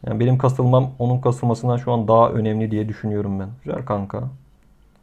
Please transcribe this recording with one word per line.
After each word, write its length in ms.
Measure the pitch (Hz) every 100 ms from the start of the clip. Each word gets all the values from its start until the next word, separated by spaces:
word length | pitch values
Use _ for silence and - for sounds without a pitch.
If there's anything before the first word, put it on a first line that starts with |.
| -
Yani 140 | 110
benim 180 | 120 131
kasılmam 520 | 131 131 127 131 131 -
onun 220 | 120 127
kasılmasından 560 | 127 120 123 117 127 120
şu 160 | 123
an 160 | 120 107
daha 220 | 113 117
önemli 400 | 117 110 107 110
diye 180 | 107 107
düşünüyorum 520 | 104 110 104 101 98
ben. 80 | 95 123
Güzel 200 | - -
kanka. 380 | 131 104 101 107 123 - _ _ _ _ _ _